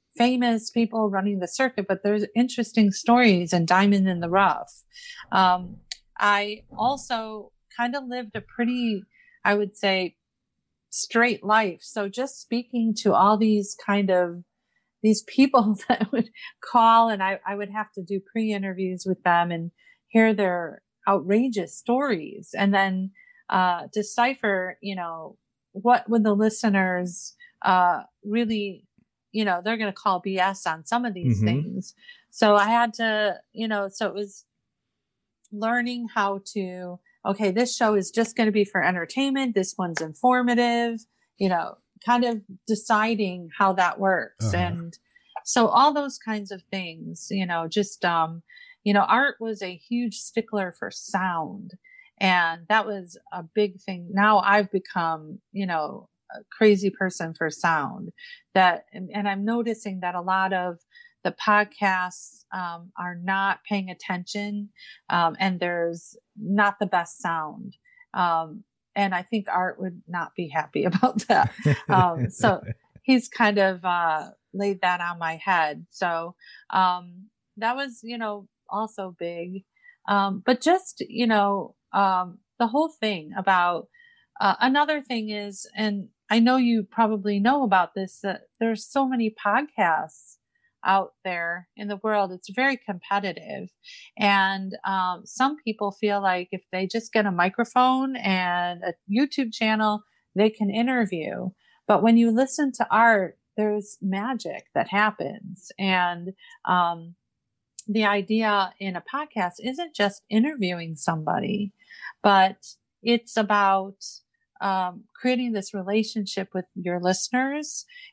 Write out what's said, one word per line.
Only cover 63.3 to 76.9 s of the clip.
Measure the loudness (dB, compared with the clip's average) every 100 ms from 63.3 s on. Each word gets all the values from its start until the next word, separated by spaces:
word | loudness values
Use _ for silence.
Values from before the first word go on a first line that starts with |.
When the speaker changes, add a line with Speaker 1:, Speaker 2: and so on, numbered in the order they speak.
| 0 0 -4 -4
Speaker 1:
paying | -4 -4
attention, | -8 -6 -6 -6 -8 -6 -6 -10 _ -20 -18 -4
um, | 0 0 0
and | -2 0
there's | -2 0 -2 -4 -12 -20 _ -10
not | -2 2 2 2
the | 0
best | 0 -2 -6
sound. | -6 -4 -6 -10 -16 -18 _ _ _
Um, | -2 0 0 -2 -10 -20 _ _ -2
and | -2 -2
I |
think | -4 -4 -2
Art | -2 -2 -4
would | -8 -10 -10
not | -8 -8 -8
be | -6
happy | -4 -4 -2
<laughs> | 0
about | 2 2 0 2
that. | 4 2 2 0 0 4
Um, | 4 4 2 -4
so | 2 2 2 -2 -14
Speaker 2:
<laughs> | _ -6
Speaker 1:
he's | 2 2 2
kind | 0 2 4
of, | 2 2 -2
uh, | 0 0 0 -4 -14 _
laid | -4 -4 0
that | 0 0
on | -4 -6
my | -6 -4
head. | 0 2 2 -2 -12
So, | -4 -2 -2 -6 -12 -20 -20 -4
um, | 2 2